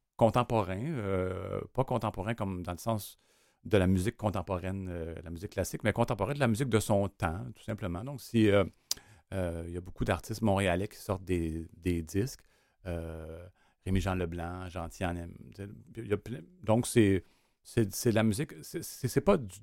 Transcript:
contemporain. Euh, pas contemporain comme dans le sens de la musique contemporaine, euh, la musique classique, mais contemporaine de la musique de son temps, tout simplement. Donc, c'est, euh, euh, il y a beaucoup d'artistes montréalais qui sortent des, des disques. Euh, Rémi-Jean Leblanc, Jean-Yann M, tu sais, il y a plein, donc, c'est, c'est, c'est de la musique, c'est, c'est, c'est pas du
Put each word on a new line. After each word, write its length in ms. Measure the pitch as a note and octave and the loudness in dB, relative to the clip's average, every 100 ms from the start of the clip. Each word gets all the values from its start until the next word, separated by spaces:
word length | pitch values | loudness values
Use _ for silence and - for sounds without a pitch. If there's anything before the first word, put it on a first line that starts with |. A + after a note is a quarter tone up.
| _ - | _ 2
contemporain. 680 | A2+ A#2+ A#2+ A2+ F#2 F#2+ | 4 4 2 0 0 -4
Euh, 760 | C#3 D3 G2+ F#2+ F#2 F#2 F#2+ G2 - | -4 -4 -2 0 0 -4 -6 -6 -4
pas 100 | - | -2
contemporain 500 | C3 A#2+ A2 G2+ F#2+ | 0 0 -2 -2 -4
comme 280 | A#2 G2 F2+ | -4 -4 -4
dans 100 | F2 | -6
le 60 | F2 | -6
sens 400 | A#2 A2 - - _ _ _ _ | -2 -2 -4 -16 _ _ _ _
de 120 | - G2 | 4 6
la 80 | F#2 | 6
musique 280 | F#2+ F#2+ - | 6 2 0
contemporaine, 720 | G#2+ F#2 E2+ F#2 F#2 G2 F#2 | -2 -2 -4 -4 -4 -6 -6
euh, 240 | F2 E2 E2 | -6 -8 -10
la 60 | E2 | -10
musique 200 | E2 G2+ | -10 -8
classique, 320 | - F2+ - | -4 -4 0
mais 100 | G#2+ | 0
contemporaine 420 | G2+ A#2 A#2+ G2+ | 2 0 0 -2
de 60 | C#3+ | 0
la 80 | B2+ | 2
musique 200 | G#2+ C3+ | 2 2
de 100 | A2 | 2
son 280 | - G2+ G2 | 4 2 2
temps, 360 | - F2+ E2+ B2 A2 | -2 -4 -2 -8 -12
tout 60 | |
simplement. 380 | - G#2+ G2+ F2 | -10 -6 -4 -6
Donc, 160 | B2 C#3+ | -8 -12
c'est, 300 | - A#2 G#2+ | -2 4 6
euh, 120 | G2+ F2+ - _ - - - _ | 6 4 -2 _ -8 -8 -20 _
euh, 300 | F#2+ F2 E2+ E2+ | -4 -2 -4 -6
il 40 | |
y 40 | F2 | -8
a 40 | |
beaucoup 240 | F#2 - | -10 -6
d'artistes 380 | G2+ F2+ - A2 | -2 -2 -4 -2
montréalais 460 | A2 G2 G2 F2 G2+ | 2 4 4 2 -2
qui 100 | - | -8
sortent 260 | - F#2+ | -6 -6
des, 440 | F#2 F2+ E2 D#2+ E2 - | 0 0 0 -4 -8 -6
des 260 | F2 E2+ | -2 -2
disques. 380 | E2 G2 B2+ - _ _ _ _ F#2+ | 0 -2 -2 -6 _ _ _ _ -8
Euh, 600 | E2+ E2 D#2+ D#2+ E2 F2+ _ _ _ - | -6 -6 -10 -12 -14 -16 _ _ _ 0
Rémi-Jean 280 | F#2+ F#2 F#2 | 0 2 0
Leblanc, 520 | F2 F2 E2+ F2+ F#2 | -2 -4 -6 -8 -8
Jean-Yann 480 | F2 E2+ - F2+ F2 | -8 -10 -4 -4 -4
M, 160 | E2+ F2+ - | -8 -14 -18
tu 80 | - | -14
sais, 60 | G2+ - G#2+ A2+ | -14 -14 -18 -14
il 100 | A2+ | -4
y 40 | |
a 40 | G2+ | -4
plein, 220 | - A#2 - _ | -2 -12 -12 _
donc, 240 | - A2 - | 2 4 6
c'est, 380 | A#2+ G2+ F#2+ - _ _ _ | 6 6 6 0 _ _ _
c'est, 280 | - - G#2 | -4 0 0
c'est 160 | - B2 | 0 2
de 40 | G#2+ | 4
la 60 | |
musique, 300 | A2 G#2 D3+ D#2+ | 4 2 -4 -8
c'est, 200 | D2 E3+ | -12 -10
c'est, 240 | - - B2 | -10 -6 0
c'est 120 | - | 2
pas 160 | - G3 | 4 2
du 200 | G#2 - | 2 -12